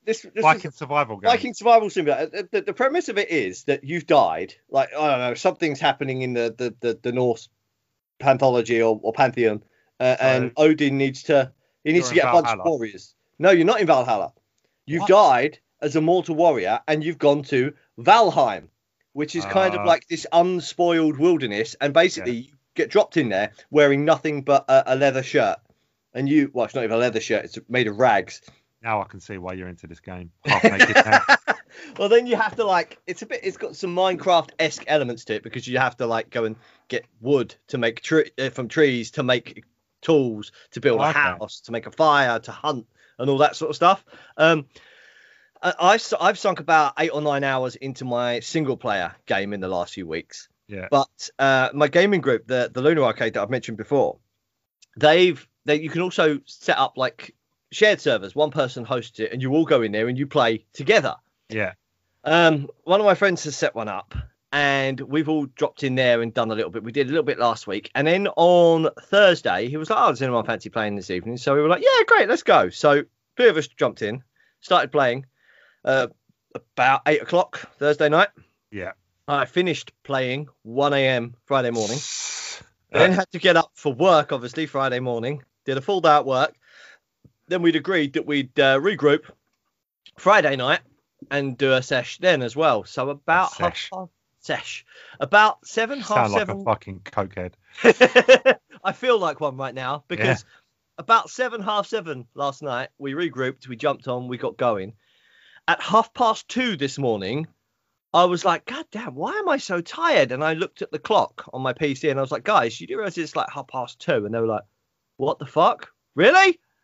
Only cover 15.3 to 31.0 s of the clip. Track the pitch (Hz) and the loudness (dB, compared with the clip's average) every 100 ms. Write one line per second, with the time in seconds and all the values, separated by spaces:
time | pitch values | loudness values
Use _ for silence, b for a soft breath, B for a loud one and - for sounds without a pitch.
15.3 | 123 151 - _ - 147 160 160 180 170 | 4 0 -6 _ -8 -4 0 2 2 0
16.3 | 156 170 123 90 120 - 156 156 156 147 | 2 2 2 0 -2 -2 -4 -4 0 2
17.3 | 147 139 131 131 b b - 117 226 196 | 2 0 -2 -2 b b -2 4 6 6
18.3 | 143 120 92 - _ _ _ _ 139 151 | 2 0 -2 -12 _ _ _ _ -10 -6
19.3 | 170 196 190 190 196 202 165 - 165 - | -6 -2 0 0 0 2 2 0 -10 0
20.3 | 170 180 175 143 - 175 165 156 135 175 | 2 2 -2 -6 -2 0 2 0 2 2
21.3 | 160 120 101 113 - 143 160 180 - 123 | 2 0 -4 -6 -4 0 2 2 0 -6
22.3 | 120 131 _ _ - 147 202 - 165 120 | -6 -10 _ _ -6 0 2 2 0 0
23.3 | 95 104 b b 147 143 139 147 135 156 | -2 -4 b b 4 4 4 2 0 -2
24.3 | 147 135 139 - 135 131 131 139 131 127 | -4 2 2 4 2 4 0 0 0 -2
25.3 | 147 104 - _ _ _ _ _ 123 139 | 0 0 -2 _ _ _ _ _ -6 2
26.3 | 151 139 123 - 131 113 117 123 110 - | 2 2 -2 -4 -4 -2 0 0 -2 -2
27.3 | 107 - - - 127 107 101 127 101 87 | -4 -4 -14 -6 -2 -2 2 2 2 -2
28.3 | - b b b _ 113 107 92 95 - | -14 b b b _ -6 -6 -6 -14 -14
29.3 | 95 90 92 92 85 85 85 - 90 87 | -12 -10 -12 -12 -16 -20 -20 -18 -16 -18
30.3 | _ 143 - 220 196 240 247 | _ -4 0 2 4 4 4